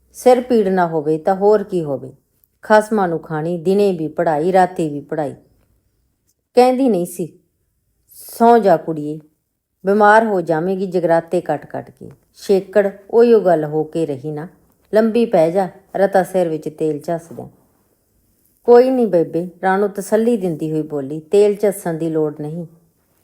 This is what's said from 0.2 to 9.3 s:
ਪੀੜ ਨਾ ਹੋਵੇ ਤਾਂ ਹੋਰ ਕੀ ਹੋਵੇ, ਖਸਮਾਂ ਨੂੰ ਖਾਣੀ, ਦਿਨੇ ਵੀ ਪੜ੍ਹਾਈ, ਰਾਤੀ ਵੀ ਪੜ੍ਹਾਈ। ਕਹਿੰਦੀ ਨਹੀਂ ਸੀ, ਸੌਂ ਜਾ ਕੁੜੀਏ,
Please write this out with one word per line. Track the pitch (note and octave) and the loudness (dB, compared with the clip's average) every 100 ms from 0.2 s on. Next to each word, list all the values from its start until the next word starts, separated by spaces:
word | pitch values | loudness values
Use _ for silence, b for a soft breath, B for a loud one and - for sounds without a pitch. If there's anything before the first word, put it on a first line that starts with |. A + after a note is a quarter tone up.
| B3+ B3+ | 2 2
ਪੀੜ | B3 A#3+ F#3+ | 2 0 2
ਨਾ | F#3+ F3 | 0 0
ਹੋਵੇ | E3 D3 D#3 | -2 -2 -2
ਤਾਂ | D#3 F#3+ | -2 0
ਹੋਰ | G3+ G#3+ | 2 2
ਕੀ | G3 F#3 | 0 -6
ਹੋਵੇ, | D3+ C3 C3 - _ _ _ _ | -4 -6 -10 -20 _ _ _ _
ਖਸਮਾਂ | - G#3+ G#3+ G#3+ F#3 | 2 2 2 -2 -2
ਨੂੰ | D#3+ | -4
ਖਾਣੀ, | D#3+ D#3 D#3+ F3 | -6 -6 -6 -4
ਦਿਨੇ | D#3+ G3 G3+ | -2 0 0
ਵੀ | F3 D#3 | -2 -4
ਪੜ੍ਹਾਈ, | D3 E3+ D3+ E3+ | -4 -2 0 2
ਰਾਤੀ | F#3 F3+ F#3 D#3+ | 2 2 0 -6
ਵੀ | C#3+ | -6
ਪੜ੍ਹਾਈ। | C#3+ D#3+ C#3+ B2+ _ _ _ _ _ _ _ _ _ _ _ | -8 -6 -6 -10 _ _ _ _ _ _ _ _ _ _ _
ਕਹਿੰਦੀ | - B3 B3+ C4+ | 2 4 2 0
ਨਹੀਂ | F#3+ F3 | 0 -4
ਸੀ, | - D#3+ _ _ _ _ _ _ _ _ | -8 -12 _ _ _ _ _ _ _ _
ਸੌਂ | - - - A#3 A#3 | -20 -16 2 4 4
ਜਾ | G3 E3 | 4 0
ਕੁੜੀਏ, | E3 D#3+ D3 D#3 - | -2 -8 -8 -12 -16